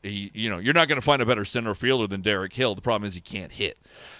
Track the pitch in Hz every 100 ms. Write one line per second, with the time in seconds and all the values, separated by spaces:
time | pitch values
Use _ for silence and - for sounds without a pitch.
0 | 101 101 98 107 110 90 110 165 160 143
1 | 147 143 117 117 101 123 117 95 120 131
2 | 107 98 98 101 95 120 127 95 120 110
3 | 101 87 - 98 90 - 101 - _ -
4 | -